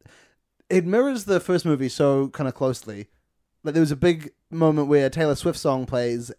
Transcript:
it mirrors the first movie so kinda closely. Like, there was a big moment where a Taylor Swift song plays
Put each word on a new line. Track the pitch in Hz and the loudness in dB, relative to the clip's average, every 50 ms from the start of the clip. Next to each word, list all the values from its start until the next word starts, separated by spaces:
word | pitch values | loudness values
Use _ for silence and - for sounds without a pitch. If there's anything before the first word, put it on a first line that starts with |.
| _ - _ _ _ _ _ _ _ _ _ _ _ _ | _ -20 _ _ _ _ _ _ _ _ _ _ _ _
it | 185 185 170 | 0 0 2
mirrors | 175 202 240 262 277 262 226 190 | 2 2 2 2 2 -2 -4 -2
the | 196 190 165 | 0 0 0
first | - - 180 170 - | 0 0 0 0 2
movie | 165 151 127 135 123 | 0 0 0 0 -4
so | - - 147 139 139 135 139 131 | 0 2 2 4 4 2 0 -2
kinda | - - 143 131 - | -4 -6 -6 -6 -4
closely. | - 143 131 120 - - 110 101 101 104 - _ _ _ _ _ _ _ _ _ _ - | -2 -2 -2 -2 -4 -10 -14 -14 -14 -16 -18 _ _ _ _ _ _ _ _ _ _ -8
Like, | 156 147 | -2 2
there | 165 | 2
was | 160 143 | 2 2
a | 147 | 2
big | 131 170 175 170 156 147 139 - _ _ _ | 2 2 2 2 0 -6 -14 -18 _ _ _
moment | 165 165 160 156 151 151 143 | -2 2 2 4 4 2 2
where | 139 147 143 135 | 4 4 4 4
a | 135 | 2
Taylor | - 165 160 151 135 | 0 0 0 0 0
Swift | - - 175 156 - | 0 -2 -4 -4 -2
song | - 147 131 131 127 | -2 -2 -2 -2 -4
plays | - 131 123 123 120 120 120 117 120 - | -4 -4 -2 -2 -2 -4 -4 -8 -10 -14